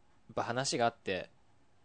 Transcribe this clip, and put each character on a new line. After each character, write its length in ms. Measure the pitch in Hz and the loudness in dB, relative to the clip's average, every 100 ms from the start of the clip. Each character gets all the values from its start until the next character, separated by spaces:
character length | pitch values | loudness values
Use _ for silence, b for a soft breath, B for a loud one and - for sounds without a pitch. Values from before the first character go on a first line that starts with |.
| - - - | -20 -20 -8
っ 20 | 117 | -6
ぱ 80 | |
話 340 | 113 120 139 123 | -2 -2 0 2
が 80 | 117 | 2
あ 40 | |
っ 60 | - | 2
て、 340 | - 92 - - - - - - | -2 -2 -4 -14 -20 -20 -20 -20